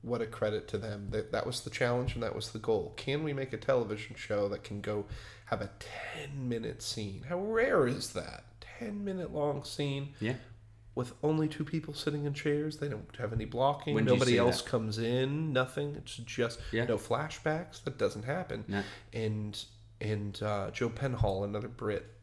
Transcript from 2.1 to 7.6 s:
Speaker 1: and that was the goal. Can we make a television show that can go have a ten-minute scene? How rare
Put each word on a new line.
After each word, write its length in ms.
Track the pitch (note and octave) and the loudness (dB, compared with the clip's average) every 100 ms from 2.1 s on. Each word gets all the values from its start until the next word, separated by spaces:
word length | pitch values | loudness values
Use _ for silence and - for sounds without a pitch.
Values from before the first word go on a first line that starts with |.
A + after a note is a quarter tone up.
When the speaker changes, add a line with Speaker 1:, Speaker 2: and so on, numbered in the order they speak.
Speaker 1:
and 80 | - | 0
that 120 | A2+ | -2
was 160 | - G#2+ | -2 -6
the 80 | A2+ | -4
goal. 340 | G#2+ G#2+ F2 - | 2 2 2 -6
Can 260 | - C#3+ | -2 0
we 100 | D#3 | 0
make 200 | C#3 C3+ | -2 -4
a 40 | G#2+ | -4
television 600 | - C3 A2 G#2+ A2 A2 | 4 4 4 -2 -6 -10
show 320 | - G#2 G2+ | -2 2 2
that 160 | G2 | 0
can 160 | - G2+ | -6 -6
go 260 | G2+ G#2 G2+ - - - - | -2 -2 -4 -8 -12 -16 -4
have 140 | - | -4
a 80 | G#2 - | -4 -8
ten-minute 1040 | - - - D#3+ C#3+ C#3+ B2 A#2 A2+ A2 | -12 -10 -8 -8 -8 -4 -2 -2 -2 -6
scene? 420 | - - G#2 G2 C3+ | -6 -4 -4 -6 -4
How 100 | F3 | -4
rare 460 | G#3 A3+ | 0 2